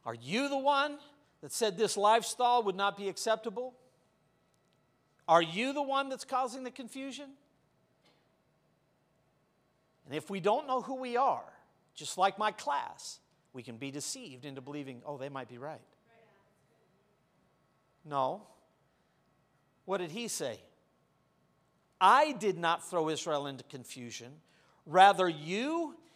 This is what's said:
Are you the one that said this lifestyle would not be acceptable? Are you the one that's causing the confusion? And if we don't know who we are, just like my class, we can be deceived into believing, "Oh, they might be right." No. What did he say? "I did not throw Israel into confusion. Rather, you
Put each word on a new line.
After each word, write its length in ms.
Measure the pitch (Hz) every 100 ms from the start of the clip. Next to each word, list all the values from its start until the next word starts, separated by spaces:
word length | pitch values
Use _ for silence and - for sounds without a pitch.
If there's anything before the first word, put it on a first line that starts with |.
Are 100 | 117
you 360 | 117 123 208 277
the 80 | 277
one 420 | 269 277 294 294 - - _ _
that 140 | 143
said 240 | - 220 180
this 180 | 214 -
lifestyle 680 | 202 226 - - 247 247
would 120 | 208 185
not 220 | 202 196
be 100 | 202
acceptable? 720 | 185 226 220 226 202 254 - _ _ _ _ _ _ _ _ _ _ _ _ _ _ -
Are 160 | 165
you 300 | 165 175 254
the 100 | 277
one 280 | 277 269 269
that's 160 | 262 -
causing 380 | 254 262 254
the 80 | 254
confusion? 680 | - 233 269 269 240 285 277 _ _ _ _ _ _ _ _ _ _ _ _ _ _ _ _ _ _ _ _ _ _ _ _ _ _ -
And 80 |
if 160 | 147 -
we 120 | 196
don't 260 | 185 233 294
know 140 | 254
who 140 | 220 262
we 200 | 254 240
are, 380 | 262 131 - - _ _ _ -
just 220 | 151 -
like 200 | 190 190
my 140 | 214
class, 680 | - - 285 - - - - _ _ _
we 100 | 131
can 140 | 117 113
be 120 | 139
deceived 540 | 139 - 269 226 127
into 160 | 143 135
believing, 420 | 131 147 135 123 131
"Oh, 120 | 143
they 120 | 135
might 180 | 139 120
be 100 | 123
right." 240 | 139 143 - _ _ _ _ _ _ _ _ _ _ _ _ _ _ _ _ _ _ _ _ _ 156
No. 420 | 143 131 185 208 - _ _ _ _ _ _ _ _ _ _ _ _ -
What 120 | 190
did 140 | 175
he 160 | 180 233
say? 340 | - 143 110 - _ _ _ _ _ _ _ _ _ _ _ _ _
"I 300 | 185 247 311
did 260 | 247 208 170
not 260 | 170 165
throw 260 | - 180 156
Israel 360 | 151 - 147 143
into 180 | 135 -
confusion. 760 | 135 120 135 120 110 120 151 _ _ _ _ -
Rather, 440 | 165 196 185 180
you 720 | 156 147 196 262 330 320 - -